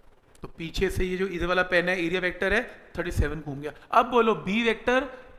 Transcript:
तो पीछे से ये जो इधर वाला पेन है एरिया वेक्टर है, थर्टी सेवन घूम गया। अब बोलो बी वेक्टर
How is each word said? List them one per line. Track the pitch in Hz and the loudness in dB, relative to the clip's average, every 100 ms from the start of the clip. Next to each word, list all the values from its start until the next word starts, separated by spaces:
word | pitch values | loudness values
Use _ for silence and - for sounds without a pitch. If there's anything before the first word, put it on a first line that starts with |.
| - - _ - | -20 -20 _ -18
तो | - | -18
पीछे | - 165 - 185 | -12 -8 -2 0
से | - 185 | 0 -2
ये | 185 | -2
जो | 190 | -4
इधर | 175 175 | -2 0
वाला | 185 180 | 0 2
पेन | 180 175 | 2 2
है | 190 | 0
एरिया | 165 185 | 0 0
वेक्टर | 180 - 190 | -2 -2 0
है, | 208 254 - - - | 0 -2 -12 -10 -6
थर्टी | 175 | -2
सेवन | - 147 151 | 0 -2 -4
घूम | 151 139 | -8 -8
गया। | 147 - - | -10 -14 2
अब | - 254 | 2 4
बोलो | 247 220 175 | 4 4 2
बी | 175 214 | 0 0
वेक्टर | 233 220 - 262 277 - - | 2 0 0 0 0 -10 -20